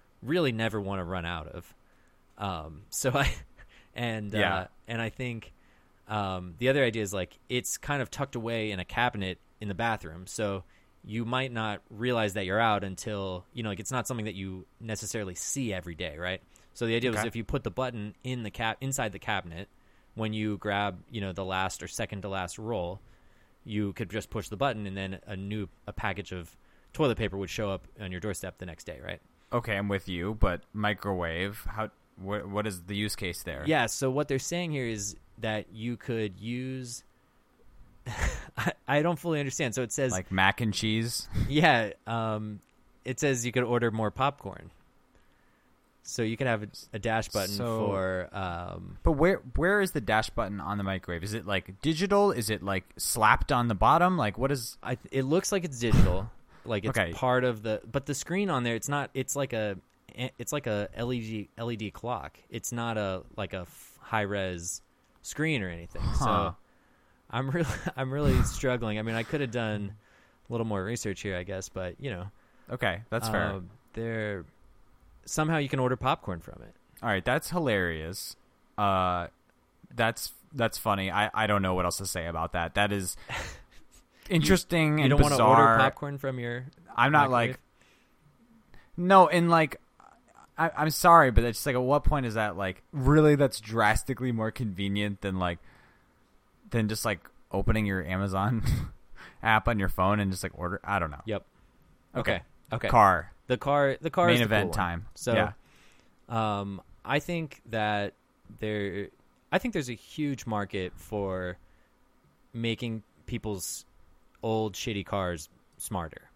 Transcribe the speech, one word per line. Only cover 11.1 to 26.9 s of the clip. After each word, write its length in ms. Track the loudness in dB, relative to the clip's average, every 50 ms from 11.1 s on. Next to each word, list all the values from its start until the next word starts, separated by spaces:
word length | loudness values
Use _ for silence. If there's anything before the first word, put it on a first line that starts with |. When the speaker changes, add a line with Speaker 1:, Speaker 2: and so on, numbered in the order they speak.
| -8 -6 -4
Speaker 1:
might 280 | -2 -2 -2 -2 -4 -4
not 280 | -4 -4 -4 -4 -6 -10 -14
realize 440 | -10 -4 -2 0 0 2 0 0 0
that 100 | -2 -2
you're 120 | 0 2 2
out 220 | 4 4 2 2 0
until, 600 | -4 -8 -8 -8 -6 -6 -4 -4 -6 -6 -8 -10 _ -10
you 80 | -8 -6
know, 60 | -6
like, 120 | -6 -6
it's 120 | -6 -6 -4
not 140 | -4 -4
something 200 | -4 -6 -6 -6
that 80 | -6 -6
you 320 | -8 -8 -8 -10 -10 -14 -18 _ -14
necessarily 540 | -10 -8 -8 -8 -6 -6 -6 -6 -6 -6 -6
see 380 | -8 -8 -6 -4 -4 -4 -4 -4
every 220 | -6 -6 -8 -8
day, 240 | -8 -8 -8 -8 -6
right? 240 | -6 -6 -6 -6 -8 _ _ -20 _ _ -8
So 120 | -4 -2
the 80 | 0 0
idea 160 | 0 0 0
was 100 | 0 0
Speaker 2:
Okay. 80 | 0 -2
Speaker 1:
if 80 | -2
you 80 | -6 -6
put 200 | -4 -4 -4 -4
the 60 | -4
button 440 | -4 -4 -4 -4 -4 -8 -10 -10 -12 _ -10
in 180 | -8 -8 -6 -8
the 80 | -8
ca-, 260 | -8 -4 -4 -4 -4 -4
inside 320 | -6 -4 -4 -2 -4 -4 -4
the 60 | -6
cabinet, 500 | -6 -4 -4 -4 -4 -6 -10 -12 -12 -14 _ _ _ _ _ _ _ _ -8
when 180 | -6 -4 -4 -2
you 240 | -2 -2 -2 -4 -4
grab, 440 | -2 -2 0 0 0 -2 -4 -6 -12 -12
you 100 | -8 -6
know, 120 | -6 -6 -4
the 120 | -6 -4
last 380 | -2 -2 0 -2 -2 -4 -6 -10
or 60 | -10
second 340 | -8 -6 -6 -6 -6 -8 -8
to 60 | -6
last 300 | -6 -6 -6 -6 -8 -8
roll, 420 | -8 -4 -4 -4 -4 -4 -6 -10 -14 -20 -20 -20 _ -20 _ _ _ _ _ _ -12
you 280 | -6 -2 -2 -2 -2 -2
could 160 | -4 -8 -6
just 200 | -6 -8 -8 -6
push 180 | -6 -8 -8 -6
the 80 | -6
button, 300 | -2 -2 -2 -2 -2 -6
and 100 | -8 -6
then 240 | -6 -6 -6 -8 -10 -12
a 100 | -12 -10
new, 320 | -8 -8 -6 -6 -6 -6 -6 -10 -14 _
a 60 | -14 -10
package 400 | -6 -4 -4 -4 -6 -8 -10 -10
of 240 | -10 -10 -12 -16 _ _ _ _ _ -20 -10